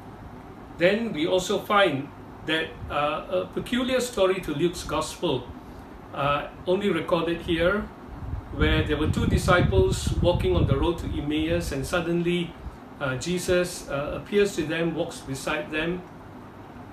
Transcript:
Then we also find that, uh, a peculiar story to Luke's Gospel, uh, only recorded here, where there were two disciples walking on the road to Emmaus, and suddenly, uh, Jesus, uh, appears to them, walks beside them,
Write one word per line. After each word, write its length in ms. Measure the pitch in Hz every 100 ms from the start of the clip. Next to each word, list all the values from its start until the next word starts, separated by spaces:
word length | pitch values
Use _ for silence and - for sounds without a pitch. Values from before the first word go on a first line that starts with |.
| - - - - - - - -
Then 360 | 175 220 226
we 120 | 151 175
also 340 | 185 180 190
find 500 | - 202 190 135 - - - - -
that, 220 | 160 - - -
uh, 340 | 151 147 156 -
a 200 | 185 180
peculiar 480 | - - 247 254 254
story 400 | - - 185 190
to 120 | 156
Luke's 300 | 143 170 -
Gospel, 640 | - 156 - - 170 127 - - - - - - -
uh, 340 | - 143 143 - - -
only 220 | 190 202
recorded 520 | 160 - 170 165 170
here, 440 | - 165 170 202 214 - - - - - -
where 300 | 147 156 156
there 120 | 156 147
were 140 | 151
two 180 | - 233
disciples 840 | 175 - 180 175 190 190 185 - 156
walking 340 | 170 175 185 175
on 100 | 151
the 120 | 139
road 200 | 165 175
to 100 | -
Emmaus, 680 | 151 147 151 156 170 165
and 120 | 139 135
suddenly, 680 | 180 170 175 175 175 170 - - - - -
uh, 160 | 139 131
Jesus, 720 | 160 180 185 180 175 - -
uh, 240 | 139 147 139
appears 400 | - 202 202 -
to 80 |
them, 320 | 147 165 170 151
walks 240 | 170 -
beside 520 | - 131 156 151 151
them, 300 | 156 165 180 - - - - - - - - -